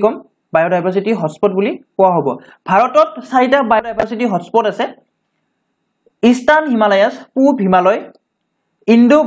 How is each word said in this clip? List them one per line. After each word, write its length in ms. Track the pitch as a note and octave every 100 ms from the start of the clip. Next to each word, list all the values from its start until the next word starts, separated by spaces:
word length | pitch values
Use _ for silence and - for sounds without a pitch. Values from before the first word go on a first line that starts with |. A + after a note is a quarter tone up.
ক'ম? 100 | G#3 B3+ - _ _
বায়'ডাইভাৰ্চিটি 560 | D#3+ E3+ F3+ F3 F#3+ G3+ A3
হটস্পট 320 | D#3+ - G#3 F#3
বুলি 120 | G#3 F4+ _ -
কোৱা 140 | F#3+ F3
হ'ব। 100 | C#3+ A#2+ - _ -
ভাৰতত 400 | F#3 B3+ D4 D#4+ - -
চাৰিটা 280 | B3+ B3+ C#4 A#3
বায়'ডাইভাৰ্চিটি 540 | A3 A3+ G#3+ G#3+ A3 A#3+
হটস্পট 320 | F#3 F3 A3 A3
আছে। 120 | E3+ C4 - _ _ _ _ _ _ _ _ _ _ _ _ A#3
ইষ্টাৰ্ণ 340 | B3 - D#4 D#4
হিমালয়াছ, 420 | A#3 G#3+ D3+ A3 C4+ -
পূব 200 | - C4+ C#4
হিমালয়, 360 | F#3+ F#3 F3+ A3+ - _ _ _ _ _ _ _ -
ইণ্ডো 240 | A#3 A#3+ D4